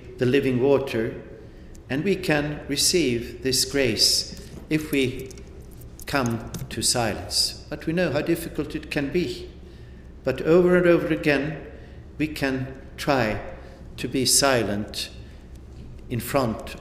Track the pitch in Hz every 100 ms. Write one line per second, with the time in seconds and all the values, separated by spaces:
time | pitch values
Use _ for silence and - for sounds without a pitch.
0 | - - 123 139 131 123 135 135 - 113
1 | 120 - - - - - - - - 131
2 | 185 190 - 151 147 147 - 143 - 180
3 | 139 117 - - 131 127 - 139 127 104
4 | - - - - - - - 156 151 139
5 | 127 - - - - - - - - -
6 | - 143 120 113 - - - - - 123
7 | 113 90 92 - - - - 147 - 170
8 | 175 143 151 165 160 - 143 151 - 151
9 | 139 180 143 - - - - - - -
10 | - - - 131 - 175 175 180 175 170
11 | - 156 151 139 147 160 - - - -
12 | - - 151 - 139 131 131 - - -
13 | - 135 110 104 - - - - - -
14 | 131 135 131 - 139 127 101 101 104 -
15 | - - - - - - - - - -
16 | - 120 - 143 120 107 - -